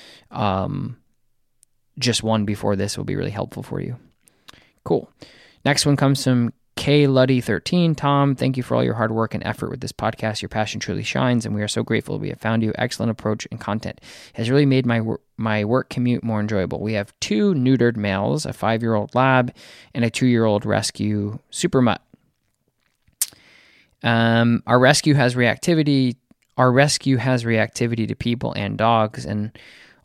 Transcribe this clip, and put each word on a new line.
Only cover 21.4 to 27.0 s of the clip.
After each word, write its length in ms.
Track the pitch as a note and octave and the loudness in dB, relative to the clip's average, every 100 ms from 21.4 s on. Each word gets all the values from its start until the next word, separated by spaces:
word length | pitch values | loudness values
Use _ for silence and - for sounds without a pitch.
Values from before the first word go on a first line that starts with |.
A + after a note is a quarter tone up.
| _ | _
super 300 | - F3+ C3 | -6 0 2
mutt. 200 | A#2+ F#2+ _ - _ _ _ _ _ _ _ _ _ - - - _ _ _ _ _ _ | 2 0 _ -20 _ _ _ _ _ _ _ _ _ -10 -10 -10 _ _ _ _ _ _
Um, 640 | A#2+ A#2 A#2 A#2 A#2 A#2 - | 0 2 4 4 4 2 2
our 120 | B2 | 4
rescue 340 | B2+ D3 D#3 | 6 4 4
has 220 | C#3+ B2 B2 | 4 2 2
reactivity, 840 | A#2+ - - E3 D3 C#3 B2+ A#2 _ _ _ - | 0 0 0 2 2 2 0 -2 _ _ _ 0
our 140 | B2+ | 4
rescue 460 | B2+ D3 - | 6 4 2